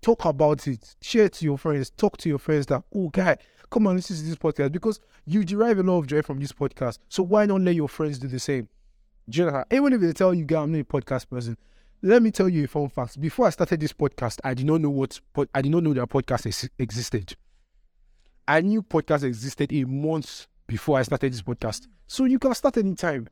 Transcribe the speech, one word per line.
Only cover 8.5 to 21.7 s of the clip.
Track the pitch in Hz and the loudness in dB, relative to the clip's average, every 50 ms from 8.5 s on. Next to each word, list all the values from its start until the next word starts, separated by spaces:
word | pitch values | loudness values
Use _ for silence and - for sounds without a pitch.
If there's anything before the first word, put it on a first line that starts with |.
| 143 131 110 - _ _ _ _ _ _ _ _ _ _ _ - | -4 -4 -4 -8 _ _ _ _ _ _ _ _ _ _ _ -6
Do | 113 151 | -2 0
you | 180 | 0
know | 165 143 | 0 0
how, | 135 - _ 226 | -2 -2 _ 2
even | 262 285 285 262 | 2 4 4 4
if | 233 | 4
they | 185 170 156 | 2 0 2
tell | - 185 185 180 | 2 2 2 2
you, | 175 160 | 2 0
"Guy, | 135 160 160 151 | 0 0 0 0
I'm | 147 | 0
not | 165 156 | -2 -2
a | 143 | -2
podcast | _ - 139 120 - 135 127 - _ | _ -4 -6 -4 -2 -6 -6 -6 _
person," | - 127 120 117 117 - _ _ _ _ _ _ _ _ - | -10 -8 -8 -8 -10 -10 _ _ _ _ _ _ _ _ 2
let | 185 220 247 233 | 6 6 6 6
me | 220 | 4
tell | 202 - 196 185 | 2 2 0 2
you | 180 160 147 | 2 0 -2
a | 131 | -2
fun | - 151 147 135 | -2 -4 -4 -4
fact. | - - 123 117 - 139 | -4 -6 -6 -6 -6 -6
Before | 143 160 - - 247 | -6 -6 0 2 2
I | 196 | 2
started | 156 - 180 - 185 160 | 2 2 -2 0 0 -2
this | 151 151 - | -2 -6 -2
podcast, | - 156 139 - - 131 117 - - - | -2 -2 -2 -2 -2 -6 -6 -6 -4 -4
I | 135 131 | -4 -4
did | 120 131 | -2 0
not | 147 156 165 156 | 2 2 2 2
know | 147 | 0
what | 143 135 135 127 - - _ _ _ | 0 0 -2 -4 -6 -14 _ _ _
pod-, | - 143 - _ | -2 -2 0 _
I | 135 135 | -2 0
did | 139 156 | 2 2
not | 170 170 | 2 2
know | 156 147 | 2 2
that | 127 123 120 | 0 -2 0
podcast | - 139 127 - 127 120 - | -2 -2 -2 0 -4 -4 -2
ex-, | 113 101 - - 123 _ - | -4 -6 -6 -8 -10 _ -6
existed. | 127 113 107 117 117 - - 113 92 - - _ _ _ _ _ _ _ _ _ _ _ _ _ _ _ _ _ _ _ _ _ _ | -6 -6 -4 -8 -6 -4 -6 -6 -6 -8 -16 _ _ _ _ _ _ _ _ _ _ _ _ _ _ _ _ _ _ _ _ _ _
I | - 143 160 | 2 2 2
knew | 165 196 214 220 202 | 4 2 0 0 -2
podcast | _ - 160 151 - 160 147 139 | _ -2 -2 0 2 0 0 0
existed | 135 120 110 117 139 - - 147 139 147 | -2 -4 -4 -8 -10 -4 -4 -4 -2 0
a | 151 135 | -2 -2
month | 127 131 139 147 156 160 156 139 - - - - _ _ _ _ - | -2 -4 -4 -2 -2 -2 -2 -4 -8 -14 -18 -20 _ _ _ _ -8
before | 113 104 - - 147 131 | -8 -6 0 2 2 2
I | 131 | 2
started | 117 147 131 - 139 127 | 0 -2 -2 -2 -2 -4
this | 117 92 | -4 -8
podcast. | - 120 - - 113 | -8 -8 -6 -6 -8